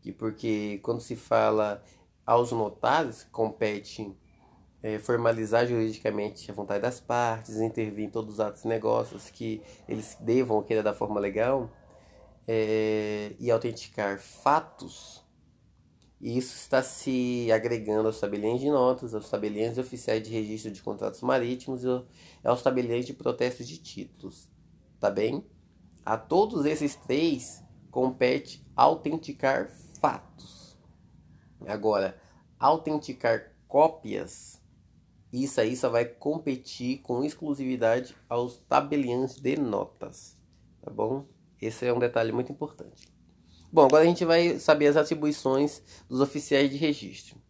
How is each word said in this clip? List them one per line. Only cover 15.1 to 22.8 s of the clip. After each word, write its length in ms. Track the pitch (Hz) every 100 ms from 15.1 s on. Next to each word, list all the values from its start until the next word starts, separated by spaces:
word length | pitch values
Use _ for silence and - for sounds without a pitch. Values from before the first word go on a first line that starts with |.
| - _ _ _ _ _ _ _ _ _ _
e 160 | 127 120
isso 180 | 127 -
está 280 | - 131
se 680 | 131 - - 127 123 123 117
agregando 560 | 110 113 117 107 107 110
aos 120 | 107
tabeliões 420 | 101 104 107 123
de 80 | 139
notas, 460 | 143 127 127 120 110
aos 120 | -
tabeliões 520 | 107 104 104 113 117
oficiais 420 | 127 123 - 110
de 80 | 110
registro 400 | 113 107 110 110
de 140 | 98
contratos 380 | - 107 110 -
marítimos 600 | 123 131 120 123 - 127
e 40 | 123
ao-, 180 | 127 127 - - -
aos 180 | - 123
tabeliões 460 | 139 127